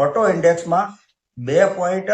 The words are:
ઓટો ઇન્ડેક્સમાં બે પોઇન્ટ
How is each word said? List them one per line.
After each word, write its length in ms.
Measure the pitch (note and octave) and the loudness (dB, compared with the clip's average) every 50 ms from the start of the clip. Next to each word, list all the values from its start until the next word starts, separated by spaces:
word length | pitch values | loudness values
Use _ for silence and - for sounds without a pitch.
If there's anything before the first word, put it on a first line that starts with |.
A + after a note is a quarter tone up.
| C#3 | -2
ઓટો 200 | - - A3+ A3 G3 | 0 0 0 0 2
ઇન્ડેક્સમાં 680 | F3+ E3 D#3+ E3+ E3+ E3+ - E3 E3+ F3+ G3+ G3+ - - _ _ _ _ _ _ _ B2 | 2 2 2 2 2 2 0 -2 0 0 0 -2 -6 -16 _ _ _ _ _ _ _ -12
બે 200 | A#2+ B2+ C#3+ E3+ G3 F#3+ - | -6 -2 2 2 2 2 2
પોઇન્ટ 340 | F3 F3+ F3 F#3 F#3+ F#3+ G3 | -2 -4 -4 -4 -4 -2 -2